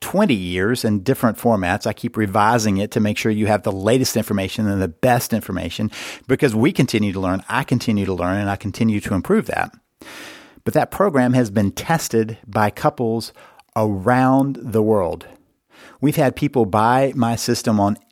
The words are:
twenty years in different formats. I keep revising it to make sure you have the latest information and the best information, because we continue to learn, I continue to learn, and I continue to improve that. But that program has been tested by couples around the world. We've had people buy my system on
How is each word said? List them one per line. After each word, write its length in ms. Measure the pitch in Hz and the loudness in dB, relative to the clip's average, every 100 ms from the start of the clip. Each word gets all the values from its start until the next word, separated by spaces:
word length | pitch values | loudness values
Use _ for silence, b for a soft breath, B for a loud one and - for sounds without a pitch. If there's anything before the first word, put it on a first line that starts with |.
twenty 340 | - 185 214 | -4 0 2
years 480 | 110 90 90 98 123 | 2 -2 -2 0 0
in 200 | 113 104 | 0 0
different 340 | 92 120 117 104 | 0 0 0 0
formats. 500 | 120 107 90 101 113 | 0 0 0 -2 -2
I 60 | |
keep 240 | - 117 - | -6 -6 -2
revising 640 | 104 107 107 120 107 95 | 0 2 4 4 2 0
it 120 | 107 | -2
to 80 | 110 | 0
make 180 | 107 104 | 0 0
sure 120 | 113 | -2
you 160 | 107 104 | 0 0
have 160 | 104 | 0
the 100 | 110 | 0
latest 440 | 98 101 131 127 113 | -2 0 2 2 -2
information 520 | 107 101 95 - 107 | -2 -2 -2 -2 -2
and 120 | 98 | 0
the 80 | 92 | -2
best 460 | - 127 123 - | 0 2 2 0
information, 560 | 110 - 87 85 - 107 B B B - | -4 -4 -6 -6 -4 -6 B B B -4
because 280 | - 143 | 0 2
we 180 | 110 143 | 2 2
continue 400 | 170 135 110 104 | 2 0 0 -2
to 80 | 95 | -2
learn, 240 | 92 95 - | -2 -4 -4
I 120 | 120 | -4
continue 440 | 131 123 - 104 95 | -2 -2 0 0 0
to 80 | |
learn, 240 | 90 87 101 | -2 -2 -2
and 100 | 101 | -2
I 80 | 98 | -4
continue 440 | 101 - 113 104 | -6 -2 0 0
to 120 | - | -2
improve 340 | 95 - 214 - | -4 0 0 0
that. 220 | - - - _ _ B B B B B B | -4 -4 -8 _ _ B B B B B B
But 80 | - | -2
that 180 | 151 127 | 0 0
program 440 | - 202 139 123 | 0 2 2 2
has 160 | 127 113 | 2 2
been 220 | 101 98 | 2 0
tested 640 | - - 165 - 113 110 110 - | -2 -2 -2 0 0 -2 -4 -6
by 240 | 107 104 | 0 0
couples 640 | - 151 - 117 113 - B B B _ 113 | 0 -2 0 -2 -2 -6 B B B _ -2
around 800 | 107 98 95 123 131 135 139 131 | 0 0 2 4 4 4 2 -4
the 200 | - 110 | -2 0
world. 440 | 107 107 85 85 - - _ _ _ B B B | 2 2 0 -4 -12 -20 _ _ _ B B B
We've 160 | 139 156 | 0 2
had 200 | 131 - | 0 0
people 280 | 147 131 | 0 2
buy 480 | 104 107 113 127 139 | 2 2 4 4 2
my 220 | 120 117 113 | 0 0 0
system 420 | - 117 - 107 | -2 -2 0 2
on 200 | 101 107 - | 2 0 -4